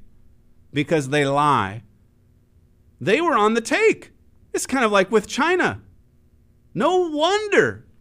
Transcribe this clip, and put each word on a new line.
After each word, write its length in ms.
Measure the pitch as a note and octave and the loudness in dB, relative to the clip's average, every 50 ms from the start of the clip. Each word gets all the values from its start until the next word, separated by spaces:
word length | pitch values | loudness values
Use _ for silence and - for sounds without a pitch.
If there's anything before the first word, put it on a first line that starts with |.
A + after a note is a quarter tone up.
| - - - - _ - - _ _ _ _ _ _ _ - | -20 -20 -20 -20 _ -20 -20 _ _ _ _ _ _ _ -6
because 360 | C#3+ D3 - E3+ D#3 C3+ C3 | -4 -2 0 0 0 0 0
they 160 | D3 D3 C#3+ | 0 0 0
lie. 580 | C3+ C#3 C#3+ D3 D3 C#3 A#2 G2 F#2+ G2+ A2+ - - _ _ _ _ _ _ _ _ _ _ _ _ _ _ _ _ _ _ _ _ _ _ | 0 0 2 2 2 2 2 0 -4 -6 -12 -16 -20 _ _ _ _ _ _ _ _ _ _ _ _ _ _ _ _ _ _ _ _ _ _
They 220 | A#2+ E3+ A3 D4+ | -2 0 0 0
were 160 | F4 E4 C4+ | 2 0 2
on 160 | G#3+ G#3 G#3+ A3+ | 2 2 2 0
the 80 | A#3 | 0
take. 500 | A3+ - D4 G4 A4+ A4 - - - - - _ _ _ _ _ _ _ - | -2 -2 0 2 2 2 0 0 -6 -18 -20 _ _ _ _ _ _ _ -8
It's 120 | - - | -8 -6
kind 180 | - B3+ C4+ A#3+ | -4 -2 0 0
of 80 | G#3+ | 2
like 200 | G#3 G3 F#3 - | 2 2 2 2
with 160 | A3+ G#3 G3+ | 0 0 0
China. 540 | - - A#3+ D4 E4 F#4 F4+ C#4+ E3 F#2+ - - - _ - _ _ _ _ _ _ _ _ _ _ _ _ _ _ - | -2 -4 -2 0 0 0 0 0 -2 -4 -6 -12 -20 _ -20 _ _ _ _ _ _ _ _ _ _ _ _ _ _ -4
No 360 | E3 B3+ E4 F#4 F#4 F4+ E4 | -2 0 0 2 0 0 -2
wonder 760 | D4+ D4 D#4 F4 G4+ G#4+ G#4+ G4+ G4 B3 D3+ A2+ F#2+ A2+ - _ _ _ | -2 -2 0 0 0 -2 -2 0 2 2 2 2 -2 -8 -16 _ _ _